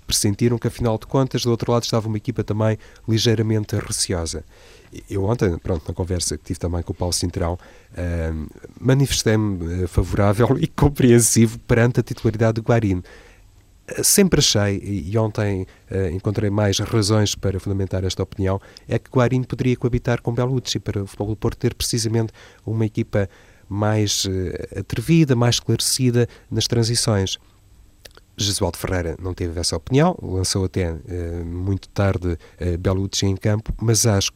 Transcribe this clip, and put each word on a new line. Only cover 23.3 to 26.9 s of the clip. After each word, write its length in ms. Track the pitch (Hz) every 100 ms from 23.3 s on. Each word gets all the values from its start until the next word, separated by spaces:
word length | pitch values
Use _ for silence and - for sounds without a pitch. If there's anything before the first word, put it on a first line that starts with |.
| - - - -
mais, 600 | 101 104 107 101 - 98
eh, 520 | 95 90 - - -
atrevida, 540 | - - 113 165 143
mais 220 | 120 120 -
esclarecida 720 | - 113 - - 127 120 117 - -
nas 160 | 110 -
transições. 720 | 117 113